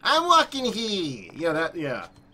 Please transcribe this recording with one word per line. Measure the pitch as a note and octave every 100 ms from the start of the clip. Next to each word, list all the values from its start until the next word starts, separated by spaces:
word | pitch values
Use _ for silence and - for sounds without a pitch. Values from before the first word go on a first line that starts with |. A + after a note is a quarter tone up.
I'm | - D4+ E4+
walking | E4 D4 C4+
here. | B3+ G3+ A3+ G3+ D#3+ B2 F2
Yeah, | A2 E3
that, | D#3+ E3 F3
yeah. | D3 A2+ E2+ - -